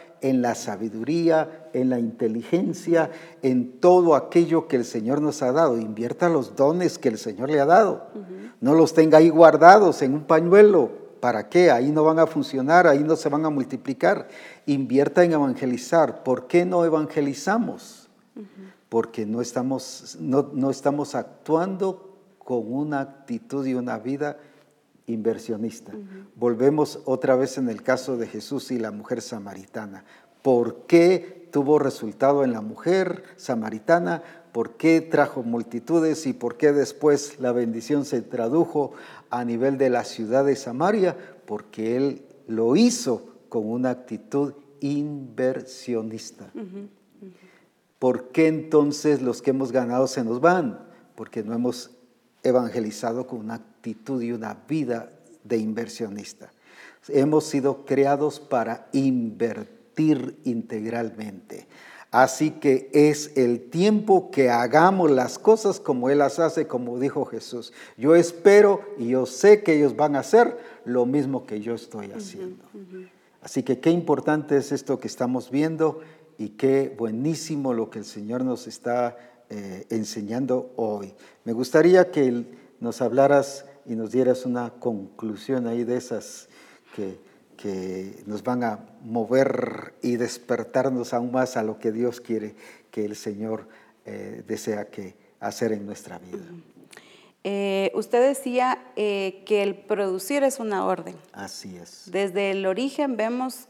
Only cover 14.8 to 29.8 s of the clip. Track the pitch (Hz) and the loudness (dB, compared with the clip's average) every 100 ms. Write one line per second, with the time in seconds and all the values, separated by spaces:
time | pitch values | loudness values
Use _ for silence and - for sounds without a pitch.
14.8 | 127 131 143 190 175 156 139 123 131 120 | 0 2 2 4 4 4 0 -2 -4 -4
15.8 | - 170 135 - 131 127 - 175 180 180 | 0 2 2 0 -4 -4 0 2 2 2
16.8 | 165 156 151 156 143 135 190 220 180 98 | 2 2 0 -2 -2 -4 -2 -2 -2 -8
17.8 | - - _ _ _ 240 202 98 135 - | -16 -20 _ _ _ -20 -20 -20 -20 -20
18.8 | _ 117 113 - 104 113 120 131 127 131 | _ -2 -2 -6 -6 -4 -4 -4 -4 -4
19.8 | - - - 165 156 139 143 135 135 127 | -8 -16 -18 -10 -2 0 0 -2 -4 -2
20.8 | 143 147 139 131 - - - 160 190 185 | -2 -2 -4 -8 -10 -12 -2 0 0 -4
21.8 | 190 185 - _ _ _ - 123 107 131 | -6 -6 -14 _ _ _ -8 -6 -4 -6
22.8 | 151 143 135 - - 117 - 139 135 123 | -4 -6 -6 -12 -12 -12 -8 -6 -4 -4
23.8 | 120 110 120 139 147 143 - _ _ _ | -4 -6 -6 -6 -6 -8 -16 _ _ _
24.8 | _ _ - 110 110 110 - 107 113 - | _ _ -8 -4 -2 -2 -4 -6 -6 -10
25.8 | - - - - - - 120 117 135 151 | -16 -18 -18 -20 -20 -4 -2 2 2 2
26.8 | 143 - - 131 131 131 139 - 123 107 | 0 -4 -4 -2 2 2 2 -2 -4 -2
27.8 | - 127 139 123 110 110 - 139 - 123 | -2 -2 -2 -6 -6 -10 -8 -8 -6 -6
28.8 | 110 104 110 120 - 113 98 95 95 113 | -6 -10 -8 -8 -8 -12 -12 -16 -16 -14